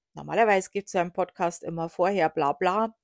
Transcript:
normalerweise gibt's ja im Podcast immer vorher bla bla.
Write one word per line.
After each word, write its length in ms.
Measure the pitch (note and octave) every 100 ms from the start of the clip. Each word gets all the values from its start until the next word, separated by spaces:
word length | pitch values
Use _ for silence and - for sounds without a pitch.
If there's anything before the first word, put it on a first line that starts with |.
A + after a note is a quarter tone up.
| _
normalerweise 560 | D3+ D3 E3 A3+ G3 F#3+
gibt's 240 | G3+ -
ja 80 | F#3
im 140 | F3
Podcast 480 | F#3 F3+ - F3 -
immer 260 | - E3 E3
vorher 400 | - F3 G3+ D#3+
bla 240 | - C#3+
bla. 420 | D3 F#3 G3+ A3+ -